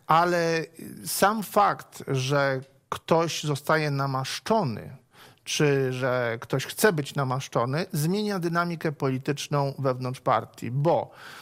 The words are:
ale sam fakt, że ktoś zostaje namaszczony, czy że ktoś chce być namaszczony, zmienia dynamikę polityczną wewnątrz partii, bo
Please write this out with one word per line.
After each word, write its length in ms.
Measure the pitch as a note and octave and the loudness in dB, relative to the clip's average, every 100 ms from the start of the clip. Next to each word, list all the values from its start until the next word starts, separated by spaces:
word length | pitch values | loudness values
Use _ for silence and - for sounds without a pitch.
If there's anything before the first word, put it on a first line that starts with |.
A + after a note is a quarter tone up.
| - | 2
ale 580 | D#3+ F3 F3 E3 E3 - - - - | 4 4 2 0 0 -4 -12 -16 -12
sam 380 | F#3+ - G3 A3 | -8 2 2 2
fakt, 600 | F#3 G#3 G3 C#3+ - - - | 0 4 4 2 -8 -14 -4
że 520 | C3+ C3 C#3+ C#3 C3+ C3+ _ _ | -2 2 2 2 0 -6 _ _
ktoś 560 | - - E3 E3 - | -10 2 2 2 -2
zostaje 460 | D3+ C#3 - D#3 D3+ | -2 -4 0 2 2
namaszczony, 1040 | C#3 C#3 C3+ C#3 - - A3 D3+ G2+ - - _ - - _ | 0 -2 -2 -4 -8 0 2 2 -4 -10 -16 _ -20 -20 _
czy 480 | - - D3 C#3 C3 | -8 2 2 4 0
że 460 | B2+ C3 B2+ A#2+ A#2 | 0 0 0 -2 -4
ktoś 260 | - C#3 - | -4 -4 -4
chce 260 | - A3 | 2 4
być 220 | D#3+ C#3 | 4 -2
namaszczony, 720 | - C3 C3 - C#3 A#2+ D3 G3+ | -2 -2 -2 -2 -2 0 -2 -2
zmienia 460 | D3+ D#3 G3+ G#3+ G3 | -2 0 0 0 -2
dynamikę 540 | E3+ E3+ F3 E3 E3 | -2 0 -2 -2 -4
polityczną 840 | C#3+ C3+ C3 C3 C#3+ - D3 C#3 C3+ | -2 -2 -2 -2 -4 -2 0 0 0
wewnątrz 420 | C3+ B2+ B2+ B2+ | -2 -2 -4 -4
partii, 500 | - A2+ A2+ - A2 | 0 0 0 -10 -4
bo 400 | C3 D#3 C3+ - - - - | 0 2 2 -2 -12 -18 -18